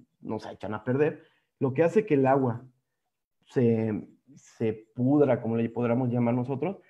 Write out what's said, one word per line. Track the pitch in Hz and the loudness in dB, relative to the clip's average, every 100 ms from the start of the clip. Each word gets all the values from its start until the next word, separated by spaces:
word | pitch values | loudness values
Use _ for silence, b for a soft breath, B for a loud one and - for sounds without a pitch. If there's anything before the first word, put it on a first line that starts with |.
| _ _ | _ _
no | - 107 | -10 -10
se | 95 | -10
echan | - 95 | -14 -10
a | 107 | -8
perder. | - 131 151 151 b b b _ | -4 0 0 -2 b b b _
Lo | 139 | -2
que | 135 | 0
hace | 165 214 208 | 2 2 2
que | 143 | 2
el | 131 | 4
agua | 139 127 113 - _ _ _ _ _ _ _ _ | 2 0 -4 -12 _ _ _ _ _ _ _ _
se, | 139 120 113 110 101 - _ _ 139 | 0 2 2 0 -4 -8 _ _ -20
se | - - 113 110 - | -20 -4 -4 -4 -8
pudra, | - 123 147 135 120 | -2 2 4 4 2
como | 113 113 | 0 -2
le | 117 | -2
podríamos | 113 120 120 127 | -2 0 0 0
llamar | 120 120 123 | 0 0 0
nosotros, | 123 131 165 196 | -2 -4 -6 -6